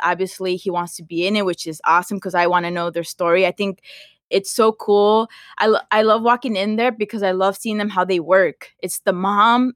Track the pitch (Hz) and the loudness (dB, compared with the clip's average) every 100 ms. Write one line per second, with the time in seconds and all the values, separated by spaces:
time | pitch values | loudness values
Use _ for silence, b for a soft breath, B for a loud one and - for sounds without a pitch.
0 | 170 175 185 - 185 185 196 175 175 - | -2 -2 -4 -6 -6 -4 -4 -6 -6 -12
1 | 160 170 180 214 190 165 165 156 165 170 | -10 -4 -2 0 -2 -4 -8 -4 2 2
2 | 180 202 190 175 175 175 170 175 170 165 | 2 -6 -2 0 2 2 0 -4 -4 -4
3 | 165 - 170 180 185 180 202 185 B B | -8 -4 2 4 2 0 -6 -6 B B
4 | B B _ 196 196 - 220 220 - 208 | B B _ -4 -2 0 0 0 0 2
5 | 208 220 226 B B - 214 214 - 214 | 4 2 0 B B -2 0 0 0 2
6 | 220 220 226 247 262 196 202 214 247 220 | 4 2 2 0 0 -2 -2 0 -2 -2
7 | 208 220 190 185 190 190 226 214 208 190 | -6 -2 -2 2 0 0 -4 -4 -2 -2
8 | 180 180 156 185 175 - - _ 185 - | 0 0 2 2 2 -2 -16 _ -10 -4
9 | - 180 190 208 220 240 254 | -4 -2 0 2 4 4 0